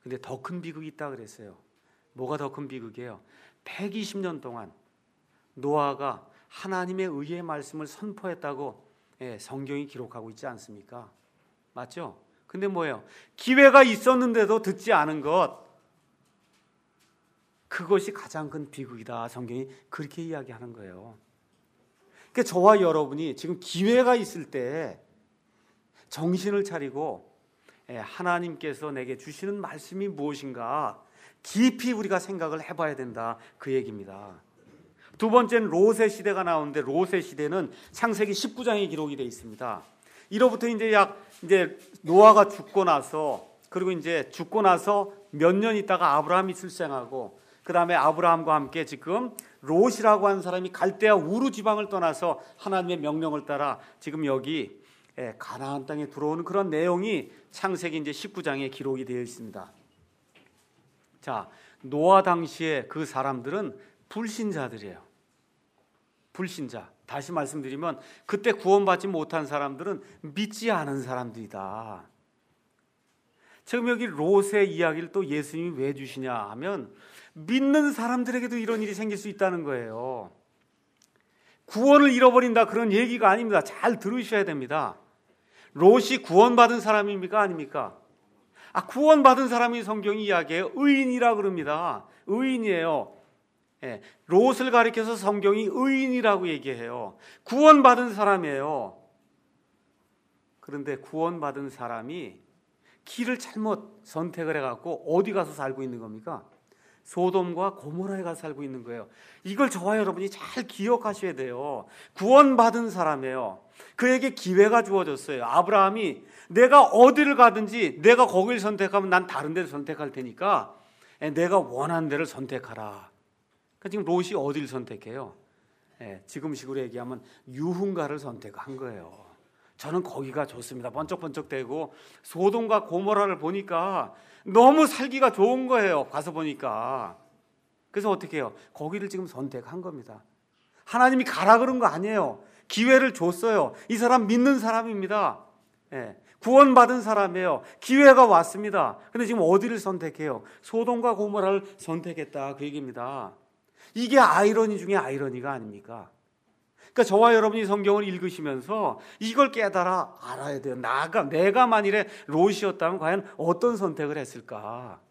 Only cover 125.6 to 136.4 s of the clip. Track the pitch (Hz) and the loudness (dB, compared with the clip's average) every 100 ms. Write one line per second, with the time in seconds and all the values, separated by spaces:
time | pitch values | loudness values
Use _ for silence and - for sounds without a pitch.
125.6 | _ _ _ _ 113 98 _ - 156 135 | _ _ _ _ -18 -18 _ -12 -10 -10
126.6 | 127 135 123 120 120 123 - _ - 127 | -10 -10 -8 -10 -12 -14 -18 _ -20 -8
127.6 | 160 175 202 175 143 147 135 113 107 - | -6 -4 -4 -4 -6 -8 -12 -16 -18 -18
128.6 | - 131 131 104 82 98 - _ _ _ | -16 -12 -12 -14 -18 -20 -20 _ _ _
129.6 | _ _ 147 175 180 139 135 139 139 120 | _ _ -6 -6 -6 -10 -8 -8 -8 -10
130.6 | 120 127 120 127 151 185 160 147 143 135 | -16 -12 -10 -10 -8 -8 -8 -10 -10 -10
131.6 | 120 147 151 - - _ - 165 190 233 | -8 -8 -10 -14 -20 _ -16 0 2 2
132.6 | 226 214 214 170 196 208 202 175 151 196 | 0 0 0 -4 0 2 2 -2 -4 -6
133.6 | 196 170 185 185 117 - _ _ - 196 | -4 -4 -2 -4 -6 -12 _ _ 2 8
134.6 | 254 302 302 - 262 262 262 - 208 262 | 10 10 4 2 -6 2 0 4 2 2
135.6 | 254 254 202 156 123 143 156 156 | 0 2 2 0 -2 -8 -8 -8